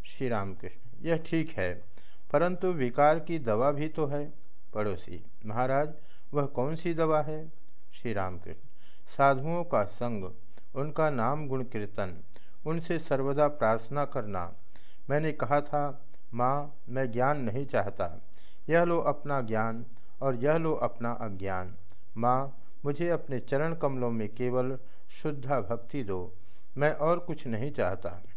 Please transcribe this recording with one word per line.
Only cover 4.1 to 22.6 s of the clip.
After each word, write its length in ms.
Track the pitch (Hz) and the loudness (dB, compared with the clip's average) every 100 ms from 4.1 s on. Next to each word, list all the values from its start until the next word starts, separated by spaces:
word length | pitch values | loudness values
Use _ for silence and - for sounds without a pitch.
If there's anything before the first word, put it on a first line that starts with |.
| 147 147 - - - - | 0 -2 -2 -2 -2 -2
पड़ोसी, 500 | 107 104 90 - 85 - - 107 | 0 0 0 -2 -2 -2 -2 -2
महाराज, 480 | 110 131 135 151 160 - - - | 0 2 2 0 -2 -2 -2 0
वह 120 | 147 135 | 0 0
कौन 300 | 120 131 160 | 0 0 0
सी 180 | 175 | 0
दवा 280 | 160 160 156 | 2 2 2
है? 300 | 147 156 160 - - - - | 2 0 -2 -2 -2 -2 -2
श्री 200 | - 120 | -2 0
रामकृष्ण, 480 | 101 92 90 87 82 - - - - - | 0 0 -2 -2 -2 -2 -2 -2 -2 -2
साधुओं 580 | - 139 135 147 170 | 4 4 4 0 0
का 200 | 165 120 | 0 2
संग, 400 | 101 - 120 110 92 - - - - | 2 0 0 0 -2 -2 -2 -2 -2
उनका 360 | 131 147 143 156 | -2 -2 0 0
नाम 380 | 135 113 147 143 | 2 0 0 0
गुण 160 | 131 | 0
कीर्तन, 600 | 120 113 101 - 95 82 - - - - 151 | 0 -2 -2 -2 -2 -2 -2 -2 -2 -2 -2
उनसे 320 | 165 160 170 | -2 0 0
सर्वदा 500 | 165 135 135 139 147 | 0 2 2 4 2
प्रार्थना 560 | 147 113 113 - 143 | 4 2 2 0 0
करना। 500 | 139 135 104 95 87 - - - - - - | 0 0 0 0 -2 -2 -2 -2 -2 -2 0
मैंने 220 | 147 156 | 0 0
कहा 280 | 151 120 147 | 0 2 2
था, 460 | 147 147 143 131 - - - | 2 0 0 -2 -4 -4 -2
"माँ, 420 | 117 123 143 143 - - | 0 2 2 -2 -2 -2
मैं 240 | 123 131 | 0 0
ज्ञान 280 | 113 131 147 | 2 2 2
नहीं 260 | 117 113 135 | 0 0 0
चाहता, 560 | 113 98 - 87 85 - - - - - | 0 0 0 -2 -2 -2 -2 -4 -2 2
यह 160 | 165 | 4
लो 160 | 175 170 | 4 2
अपना 400 | 147 143 143 139 | 2 0 0 0
ज्ञान 460 | 113 110 113 113 110 - - - | 2 0 0 0 -2 -2 -2 0
और 120 | 135 | 0
यह 220 | 123 139 165 | 2 2 2
लो 180 | 160 | 2
अपना 380 | 147 117 - 117 | 2 0 0 0
अज्ञान। 640 | 120 113 98 95 92 90 92 - - - 110 | 0 -2 0 0 -2 -2 -2 -2 -2 -2 0
माँ, 420 | 120 127 139 - | 2 2 0 -2